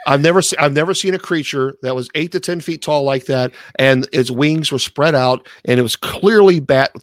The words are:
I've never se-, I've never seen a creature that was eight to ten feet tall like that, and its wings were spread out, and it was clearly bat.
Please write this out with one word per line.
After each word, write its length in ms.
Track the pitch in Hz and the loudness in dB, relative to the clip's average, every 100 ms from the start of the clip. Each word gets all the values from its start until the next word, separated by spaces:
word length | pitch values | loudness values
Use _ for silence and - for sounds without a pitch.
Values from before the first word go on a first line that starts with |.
| - | -2
I've 140 | 139 | 0
never 220 | 156 180 | 2 2
se-, 140 | 170 - | 0 0
I've 160 | 147 | 0
never 180 | 143 165 | 0 -2
seen 220 | 185 196 | -2 -4
a 40 | 185 | -6
creature 580 | - 170 143 143 135 135 | -4 -6 -4 -4 -6 -6
that 120 | 131 | -8
was 160 | 127 120 156 | -6 -6 -6
eight 160 | 170 | -6
to 80 | 175 | -6
ten 200 | - 175 | -6 -6
feet 220 | 156 160 | -6 -8
tall 220 | - 151 | -4 -2
like 200 | 139 135 - | 0 -2 -2
that, 260 | 131 127 - - - | -2 -2 -6 -10 0
and 300 | 135 131 127 | 2 2 0
its 180 | 151 127 | -2 -2
wings 400 | 123 151 160 151 | 0 -2 -2 -2
were 60 | 135 | -4
spread 340 | - - 151 | -6 -2 0
out, 340 | 147 127 127 - - | 2 2 0 -6 -10
and 140 | - 123 | 0 0
it 20 | |
was 140 | 120 - | 0 -4
clearly 640 | - - 190 220 196 175 | -8 -2 2 6 6 4
bat. 300 | 135 131 135 - | 2 2 0 -2